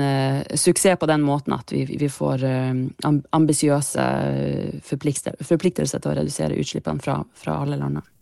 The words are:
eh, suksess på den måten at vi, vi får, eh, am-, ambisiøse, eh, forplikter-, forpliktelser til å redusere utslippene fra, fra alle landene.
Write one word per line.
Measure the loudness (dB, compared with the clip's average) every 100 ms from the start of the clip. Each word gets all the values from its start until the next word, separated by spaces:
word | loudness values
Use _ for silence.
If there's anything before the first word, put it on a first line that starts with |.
eh, | 4 2 2 0 -2 0
suksess | 2 4 4 4
på | 4
den | 2
måten | 2 2 0
at | -4 -2 -4
vi, |
vi | -2 -2 -2
får, | 0 -2 0 0
eh, | 0 0 -2 -4 -2
am-, | 0 0 2 4
ambisiøse, | 4 4 4 2 0 -2 0 0 0
eh, | 0 -2 -2 -4 -8 -8
forplikter-, | -4 -2 -2 -4 -6
forpliktelser | 0 2 2 0 -2 -2
til | -2
å | -2
redusere | -2 -2 -2 -2
utslippene | -4 -6 -4 -4
fra, | -4 -4 -6 -10
fra | -6 -4
alle | -4 -4
landene. | -4 -6 -8 _